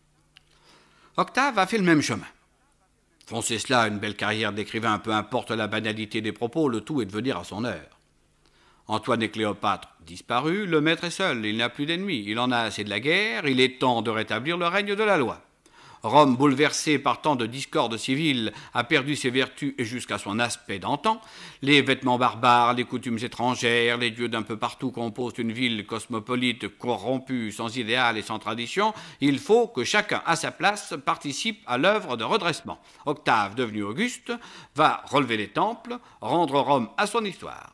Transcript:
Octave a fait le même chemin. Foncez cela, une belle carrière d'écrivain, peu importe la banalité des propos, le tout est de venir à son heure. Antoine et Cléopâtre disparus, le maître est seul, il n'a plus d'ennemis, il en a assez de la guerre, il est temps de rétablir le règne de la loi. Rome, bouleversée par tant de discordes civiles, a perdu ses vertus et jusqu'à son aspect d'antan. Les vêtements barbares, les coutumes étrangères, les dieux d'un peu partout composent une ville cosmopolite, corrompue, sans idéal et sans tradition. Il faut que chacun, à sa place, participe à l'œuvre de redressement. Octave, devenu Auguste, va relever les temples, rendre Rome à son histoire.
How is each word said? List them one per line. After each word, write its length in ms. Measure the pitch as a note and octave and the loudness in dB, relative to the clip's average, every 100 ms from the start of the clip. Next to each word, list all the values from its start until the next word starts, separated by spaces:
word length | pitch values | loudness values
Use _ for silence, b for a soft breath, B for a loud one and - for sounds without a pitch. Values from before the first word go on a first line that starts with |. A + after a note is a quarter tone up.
| _ _ _ - _ b b b b b b - | _ _ _ -20 _ b b b b b b -2
Octave 400 | F3+ B3+ C#4+ G3+ | 0 2 2 2
a 80 | F#3 | 2
fait 100 | A3+ | 4
le 60 | |
même 180 | F3+ D#3 | 6 6
chemin. 260 | B2+ G#2 - - _ _ _ _ _ _ _ _ - | 4 -2 -8 -20 _ _ _ _ _ _ _ _ -8
Foncez 320 | B2 - A2 | -6 -2 -2
cela, 300 | - B2+ A2 | 2 4 4
une 120 | G#2 | 0
belle 160 | G#2+ G2+ | -4 -4
carrière 380 | G#2 G#2+ G#2+ | -2 0 -2
d'écrivain, 460 | G2+ G2 A2+ A2+ G#2 | -4 -4 -2 0 0
peu 120 | A2 | 0
importe 400 | G#2+ G#2 A#2+ - | -2 0 -4 -2
la 160 | A2+ G#2+ | -2 -2
banalité 540 | A2 A2 G#2+ G#2+ A2+ | -2 -4 -4 -4 -4
des 120 | G#2+ | -4
propos, 340 | G2+ A#2 E3 D3 | -4 -4 0 0
le 140 | A2 | 0
tout 200 | - D3+ | -2 -4
est 40 | F#2+ | -2
de 60 | |
venir 260 | C3 C3 F#2 | -4 -4 -4
à 60 | |
son 200 | F2 F#2+ | -6 -6
heure. 360 | A#2+ E2+ - _ _ _ _ _ b b b b b | -6 -6 -12 _ _ _ _ _ b b b b b
Antoine 360 | G#2+ C3 A#2 | -4 0 0
et 80 | G#2+ | 0
Cléopâtre 580 | A2 G#2+ F#2+ G#2+ F#2 - _ | -2 -2 0 -2 -2 -6 _
disparus, 680 | D#2+ F2 - A#2+ D3+ G3 G3 | -18 -14 -4 -2 0 -2 0
le 140 | D#3 | 2
maître 240 | D3+ E3 F3 | 2 0 -2
est 60 | |
seul, 340 | - F#3+ B2 G#2+ | -2 -2 0 -2
il 120 | A2 | 0
n'a 120 | A#2+ | -2
plus 160 | - D3 | -2 -4
d'ennemis, 380 | E3+ G3+ C3+ G2+ | -4 -4 -4 -4
il 100 | A2 | -2
en 140 | B2 | 0
a 80 | A#2+ | 0
assez 240 | A2 G#2 | 0 -4
de 60 | G#2 | -4
la 100 | G2+ | -2
guerre, 480 | C3+ F#3 A3 A3+ D3+ | 0 0 0 -2 0
il 120 | B2+ | 4
est 200 | C3 B2+ | 2 2
temps 220 | C3 A#2 | 0 2
de 100 | A2 | 0
rétablir 460 | A2 G#2+ A2 C#3 F3 | -2 -2 -4 -2 -2
le 100 | E3+ | 0
règne 260 | F#3+ G3+ | 0 -2
de 100 | G3+ | 0
la 140 | G#3+ F3+ | 2 2
loi. 240 | A2+ E2+ _ _ _ B B B A2+ | 2 -4 _ _ _ B B B 4
Rome, 300 | C#3 C#3+ B2 | 6 6 6
bouleversée 640 | C#3+ C3 D3 - D#3+ C#3+ | 4 6 2 2 2 2
par 200 | C3+ A#2 | 2 0
tant 160 | D#3 C#3 | 0 0
de 120 | A2+ | 0
discordes 500 | C3 - D#3+ A#2 A2+ | -4 -4 0 0 -2
civiles, 560 | - C3+ E3 B2+ G#2+ - B A2+ | -2 0 2 0 -2 -6 B -4
a 80 | |
perdu 320 | A#2+ D3+ C3+ C#3+ | 2 2 0 -2
ses 160 | C3 | 0
vertus 420 | C3 B2 - C#3+ C3+ | 0 0 -2 -6 -4
et 60 | A2+ | -6
jusqu'à 340 | B2 - G#2 | -6 -6 -6
son 180 | G#2 G#2+ | -4 -2
aspect 400 | A#2+ - - G2 | -2 -4 -8 -6
d'antan. 420 | F#2 D3 A3 A3+ B B B B | -4 -2 0 -2 B B B B
Les 180 | C3+ C#3+ | 4 6
vêtements 380 | C3 C3 C3 B2 | 6 2 2 2
barbares, 560 | B2 A2 B2 A#2+ A#2+ B2 | 2 4 6 6 6 2
les 80 | |
coutumes 340 | A#2+ B2 A#2+ A2+ | -2 -4 -4 -4
étrangères, 800 | A#2 - A#2+ A#2+ A#2+ A#2+ A#2+ A#2+ | -6 -2 -2 0 2 4 2 2
les 140 | A#2+ | -2
dieux 180 | A2+ A#2+ | -2 -4
d'un 140 | A2+ | -4
peu 120 | G#2+ G#2+ | -6 -4
partout 360 | A#2 - C3 | -6 -4 -6
composent 480 | A#2 A#2 G#2+ B2 G#2 | -4 -6 -4 -6 -4
une 120 | A#2 | -4
ville 360 | A2+ B2+ A2 F#2+ | -2 -2 -2 -4
cosmopolite, 920 | A2+ - A2 G#2+ B2 B2 A#2+ G2+ - | -8 -6 -6 -2 0 0 -2 -6 -6
corrompue, 720 | A#2+ G#2+ A#2+ C3 B2+ B2+ A2 | -4 -2 -2 -4 -4 -6 -4
sans 240 | G#2 A2+ A#2+ | -6 -6 -4
idéal 440 | A2 B2 B2 G#2+ | -2 2 2 0
et 20 | |
sans 160 | G2 A2 | -4 -6
tradition. 560 | G#2 A2+ A#2 F#3+ G#3+ - B B | -4 -6 -4 -2 -2 -2 B B
Il 200 | C#3+ C3 | 0 2
faut 280 | - A3+ A#3 | 4 4 4
que 160 | B2+ | -2
chacun, 380 | A2+ G#3 G3+ A#2 - | 0 0 0 -2 0
à 80 | D#3+ | 0
sa 160 | C3+ | -2
place, 420 | - F3+ G#3 - D#3+ | 0 0 0 -6 -6
participe 600 | E3+ D#3+ F#3+ - A3 G#3+ - | -4 -2 -4 -4 -4 -6 -2
à 140 | B2 | 2
l'œuvre 380 | F3+ G#3+ F3 A#2+ | 4 2 0 -4
de 60 | |
redressement. 560 | A2+ G#3 E3+ D3 - E2+ B B C#3+ | 0 0 0 -4 -8 -14 B B -6
Octave, 480 | C#3+ D3+ A#2 G2 A2+ | -2 2 2 2 -2
devenu 260 | A#2+ G#2+ | -4 -4
Auguste, 500 | G2+ B2+ B3 - - A#3+ B B B C3+ | -4 -2 -4 -4 -10 -10 B B B 2
va 260 | D3+ B2 - | 2 2 0
relever 300 | C3+ B2 A2 | 2 2 0
les 120 | G2 | -2
temples, 480 | D3+ G3 - A#3+ B3 B B | 0 0 -2 -10 -14 B B
rendre 380 | G#2+ D#3+ D#3 C#3 | 0 2 4 2
Rome 300 | C3 C#3 A2 - | 4 2 2 -2
à 100 | G#3 | -2
son 180 | A#3 G#3 | 0 -4
histoire. 480 | - D#2 - - | -6 -12 -14 -16